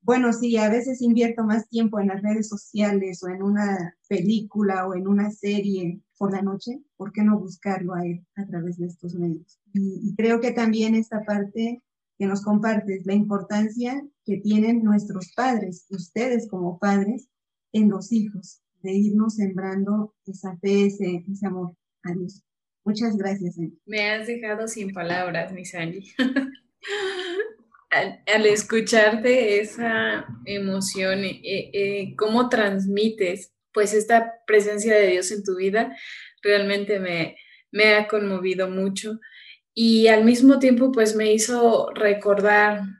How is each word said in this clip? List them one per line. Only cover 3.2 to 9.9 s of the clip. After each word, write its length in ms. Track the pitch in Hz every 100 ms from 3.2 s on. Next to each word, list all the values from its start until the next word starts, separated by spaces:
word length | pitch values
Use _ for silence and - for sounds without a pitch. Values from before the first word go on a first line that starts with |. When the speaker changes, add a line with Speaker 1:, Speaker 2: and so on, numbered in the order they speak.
Speaker 1:
o 40 | 180
en 140 | 185
una 540 | 196 208 202 190 175 _ _
película 760 | 196 180 226 - 208 202 190 190
o 80 |
en 140 | 185 190
una 220 | 202 208
serie 680 | 208 202 208 202 190 175 170 _ _
por 140 | 196
la 100 | 190
noche, 380 | 196 196 - 277 _ _
¿por 160 | 196
qué 100 | 220
no 160 | 208 208
buscarlo 560 | 185 - 202 190 175
a 120 | 180 175
Él 180 | 175 _ -
a 100 | 196
través 320 | 175 170 175
de 80 | 175
estos 280 | 175 175
medios? 440 | 175 175 160 - _ _
Y, 360 | 196 196